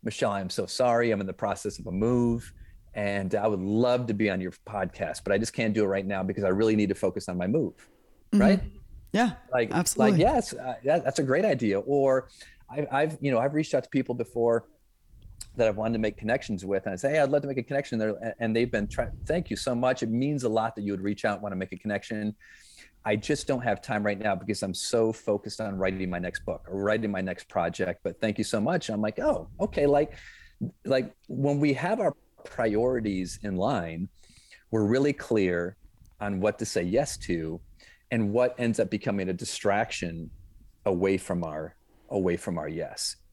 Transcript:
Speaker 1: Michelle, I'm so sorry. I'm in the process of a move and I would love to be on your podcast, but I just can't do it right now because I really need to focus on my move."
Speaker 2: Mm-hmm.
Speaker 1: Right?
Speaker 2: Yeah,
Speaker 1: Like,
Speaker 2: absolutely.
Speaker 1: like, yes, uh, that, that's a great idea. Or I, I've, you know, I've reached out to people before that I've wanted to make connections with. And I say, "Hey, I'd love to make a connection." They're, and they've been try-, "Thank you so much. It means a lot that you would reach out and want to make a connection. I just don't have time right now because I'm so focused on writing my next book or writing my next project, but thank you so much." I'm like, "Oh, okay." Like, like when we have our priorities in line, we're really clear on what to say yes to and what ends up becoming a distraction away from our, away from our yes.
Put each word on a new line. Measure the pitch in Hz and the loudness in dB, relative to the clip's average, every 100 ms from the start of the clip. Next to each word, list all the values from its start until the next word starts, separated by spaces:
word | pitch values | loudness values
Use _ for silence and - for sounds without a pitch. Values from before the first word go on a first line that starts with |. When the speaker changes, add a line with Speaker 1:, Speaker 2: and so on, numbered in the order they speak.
Speaker 1:
Michelle, | 113 - 120 | -6 -2 -2
I'm | 101 92 | -2 -4
so | - 95 | -6 -6
sorry. | - 123 117 120 | 0 4 4 4
I'm | 104 | 2
in | 95 | -2
the | |
process | 92 107 95 104 - | -4 -4 -2 -6 -8
of | - | -6
a | |
move | 92 110 123 120 117 - - - - - | 0 2 4 2 0 -4 -18 -20 -20 -14
and | - 104 101 95 | -4 -2 0 0
I | 101 107 | 2 2
would | 101 | 0
love | 95 107 123 123 123 | 0 2 4 2 0
to | |
be | 104 107 | 0 2
on | 92 | 0
your | 92 - - | -4 -8 -10
podcast, | 104 90 - 85 76 | -4 -4 -4 -6 -4
but | - | 0
I | 98 | 0
just | 113 | 0
can't | - 113 | -2 0
do | 107 | 2
it | 104 | 2
right | 98 95 | 2 0
now | 98 | -2
because | 95 98 | -2 0
I | 98 | 0
really | 95 110 107 | 4 4 4
need | 104 | 2
to | |
focus | 95 98 90 - | 2 -2 -2 -6
on | 90 | -4
my | 90 | 0
move." | 135 113 - - _ _ _ _ | 0 0 -6 -20 _ _ _ _
Speaker 2:
Mm-hmm. | 208 | 4
Speaker 1:
Right? | 202 196 - - - - - | 6 6 2 -12 -20 -20 -4
Speaker 2:
Yeah, | 196 233 - - | 0 0 0 -4
Speaker 1:
Like, | 127 117 | 0 2
Speaker 2:
absolutely. | - 175 - - 190 | 2 0 4 4 6
Speaker 1:
like, | 196 | 6
yes, | 226 - | 4 0
uh, | - 131 120 | -6 -8 -6
that, | 131 165 | 2 2
that's | 135 135 | 2 0
a | |
great | 139 135 | 2 4
idea. | 208 139 113 98 | 4 2 2 2
Or | 104 143 135 131 - - - - - | 2 2 4 4 0 -16 -20 -20 -12
I, | - 143 | -6 -2
I've, | 135 156 156 | 0 0 0
you | 143 | 0
know, | 123 | 2
I've | 131 | 2
reached | 151 156 | 0 0
out | 143 | 0
to | - | 0
people | 135 127 | -2 -2
before | 123 117 117 117 113 - _ _ _ _ - - - - - | -4 -4 0 2 2 0 _ _ _ _ -20 -20 -18 -16 0
that | 110 | 2
I've | 101 | 2
wanted | 110 | 0
to | 113 | 0
make | 110 104 | 0 -2
connections | 107 127 - 98 | -2 -2 -2 -6
with. | 95 98 104 | -2 -2 -2
And | |
I | 92 | -4
say, | 139 | 0
"Hey, | 156 | 2
I'd | 143 | 2
love | 143 | 2
to | 139 | 0
make | 131 | -4
a | |
connection." | 117 139 143 117 | -2 -4 -2 -2
They're, | 107 104 113 - | -2 -2 -6 -4
and | 117 | 0
they've | 110 120 | 2 2
been | 117 104 | 0 -4
try-, | - 120 - - | -4 -4 -6 -2
"Thank | 165 185 | -2 -2
you | 101 | -4
so | - | -2
much. | 120 127 127 | 0 0 0
It | 113 | 0
means | 113 139 147 | 0 0 0
a | 123 | 0
lot | 110 110 110 | 0 -2 -4
that | |
you | 101 | -4
would | 98 | -2
reach | 95 104 | -2 -2
out | 113 | -2
and | 101 | -2
want | 104 | -4
to | 95 | -6
make | 95 | -6
a | 95 | -6
connection. | 107 101 - 107 107 104 - - - - - _ | -4 -4 -4 -4 -4 -6 -14 -20 -20 -20 -20 _
I | 110 107 | -2 -2
just | - 147 - | 0 -2 0
don't | 131 | -2
have | 120 101 | 0 -2
time | - 107 | -2 -2
right | 104 101 | 0 0
now | 107 | 0
because | 95 95 107 | -2 -2 -4
I'm | 98 | -2
so | 90 - 120 110 | -4 -2 2 2
focused | 110 - 104 107 - | 0 0 -2 -2 -8
on | 110 95 | -6 -2
writing | 95 95 92 | -2 0 -2
my | 90 | -2
next | 87 - - | -4 -6 -6
book | 80 - | -8 -6
or | 95 | -2
writing | 98 107 107 | 0 2 0
my | 98 | -2
next | 92 87 - | -4 -6 -4
project, | 101 87 85 92 87 | -2 -2 -2 -4 -2
but | - - | -6 -2
thank | 110 104 | -2 -2
you | |
so | 107 107 | -2 0
much." | 107 180 - | 0 -2 -2
I'm | 107 | -2
like, | 107 - | -2 -2
"Oh, | 294 277 82 - | -2 -2 -4 -6
okay." | 202 - 143 | -4 2 4
Like, | 143 151 - - - - _ - - | 4 2 -4 -20 -20 -20 _ -10 -8
like | - 131 113 - _ | 0 0 0 -10 _
when | 127 139 143 | -2 0 4
we | 151 | 2
have | 135 180 226 | 2 0 2
our | 190 - _ _ | 0 0 _ _
priorities | - - 113 104 120 127 107 95 90 - | -16 -2 2 4 2 2 0 -2 -4 -6
in | 107 92 | -4 0
line, | 101 131 85 82 95 _ - - _ - _ | 0 0 -2 -6 -8 _ -20 -20 _ -20 _
we're | 113 104 | 0 4
really | 123 143 | 4 2
clear | - - 113 92 87 87 98 - _ - _ | 0 0 2 4 2 -2 -6 -20 _ -20 _
on | 104 98 | -4 0
what | 104 107 | 0 0
to | 107 | -2
say | - | -2
yes | 87 107 143 - | 0 0 0 -4
to | - 87 80 82 - - - - _ | -4 -2 -2 -8 -12 -20 -20 -20 _
and | 117 104 | -2 0
what | 110 123 - | 2 2 2
ends | 120 107 | -2 0
up | 104 | 0
becoming | 107 131 101 92 | 0 -2 -2 -2
a | |
distraction | 90 - - 104 101 117 - 90 82 82 - - - - _ 104 | -4 -6 -2 0 2 0 -4 -6 -8 -12 -14 -20 -20 -20 _ 0
away | 90 95 95 | 2 4 2
from | - 87 | 0 -4
our, | 82 76 80 - _ _ _ | -4 -6 -10 -12 _ _ _
away | 104 92 87 | 0 0 0
from | - 85 | -2 -6
our | 76 | -4
yes. | 80 73 53 - - _ | -6 -8 -6 -8 -8 _